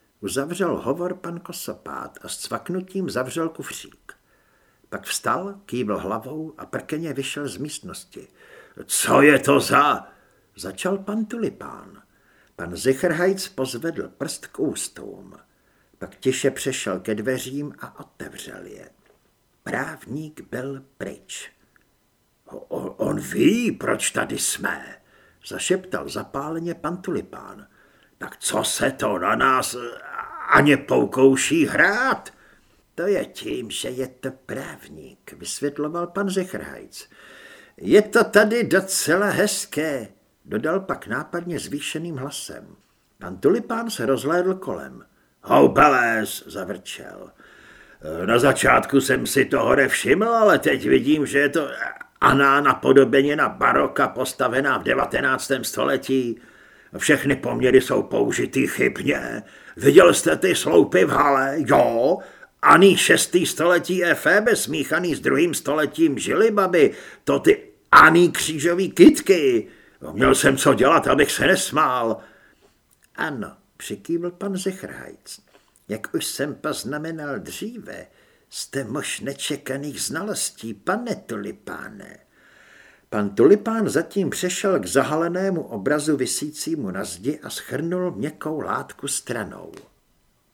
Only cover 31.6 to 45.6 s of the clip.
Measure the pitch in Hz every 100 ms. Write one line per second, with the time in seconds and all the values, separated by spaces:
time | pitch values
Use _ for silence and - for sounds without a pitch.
31.6 | 143 - 180 220 262 - - - _ _
32.6 | _ _ _ - 185 185 - - 113 123
33.6 | 110 - 120 127 131 - 131 131 - 120
34.6 | - 151 - - 65 - - 139 - -
35.6 | 143 143 151 170 175 196 202 190 185 92
36.6 | 78 60 - - - - - - - -
37.6 | - _ 185 233 214 233 196 208 214 233
38.6 | 151 180 190 - - 180 208 143 202 -
39.6 | - 147 156 135 101 _ _ _ - 110
40.6 | 156 190 190 - 104 127 151 175 175 147
41.6 | 98 139 - 156 170 139 139 - - 71
42.6 | - - _ _ _ _ 92 95 139 226
43.6 | - 226 233 - 135 127 135 175 185 185
44.6 | 139 87 67 65 - _ _ _ - 139